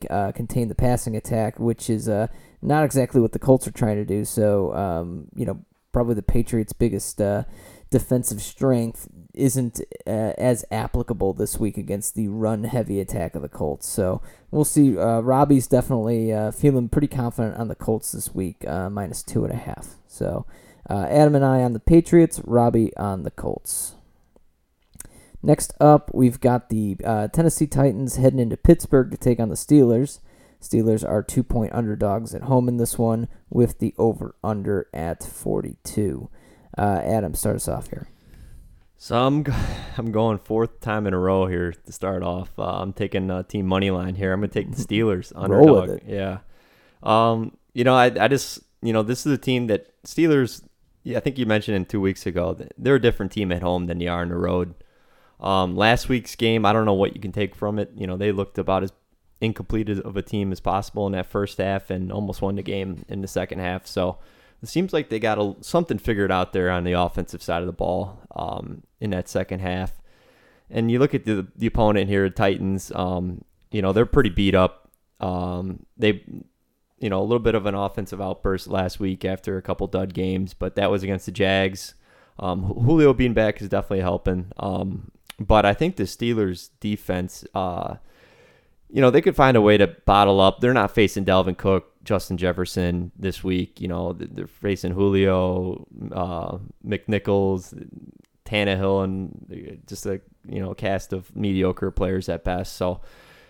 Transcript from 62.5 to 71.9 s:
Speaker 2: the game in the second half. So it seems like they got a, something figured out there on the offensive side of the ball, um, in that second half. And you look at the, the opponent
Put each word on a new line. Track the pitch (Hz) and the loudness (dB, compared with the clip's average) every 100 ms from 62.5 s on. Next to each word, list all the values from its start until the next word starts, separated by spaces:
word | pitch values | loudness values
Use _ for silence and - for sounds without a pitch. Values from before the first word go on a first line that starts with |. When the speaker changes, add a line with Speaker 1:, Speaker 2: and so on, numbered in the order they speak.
| 101 | -4
Speaker 2:
the | |
game | 92 98 95 85 - | -6 -6 -8 -10 -12
in | 101 | -10
the | 95 | -6
second | - 92 87 | -6 -6 -6
half. | 90 92 - | -6 -6 -6
So | - 90 92 - _ _ - | -4 -4 -4 -14 _ _ -20
it | 113 | -6
seems | 160 185 | -4 -2
like | 160 147 | -2 -4
they | 110 | -2
got | 110 104 | -2 0
a, | 104 95 | -2 -4
something | - 170 175 110 | -4 -2 -2 -4
figured | - 104 98 | -2 0 2
out | 92 92 | 0 0
there | 95 90 | 0 0
on | 90 | 0
the | 87 | 0
offensive | 87 87 - 87 - | 0 0 -2 -8 -10
side | - 85 | -6 -4
of | 90 | -4
the | |
ball, | 85 87 90 95 101 - | -6 -4 -4 -6 -12 -16
um, | - - - - - - - | -10 -8 -8 -10 -14 -18 -10
in | 107 | -6
that | 92 - | -4 -4
second | 98 92 92 | -4 -4 -6
half. | 92 90 92 - - _ _ _ _ _ _ | -4 -4 -4 -8 -14 _ _ _ _ _ _
And | 113 113 | -2 0
you | 120 | 2
look | 139 | 2
at | 139 - | 0 -2
the, | 104 95 - | -2 -4 -4
the | 113 | -2
opponent | - 107 | 2 2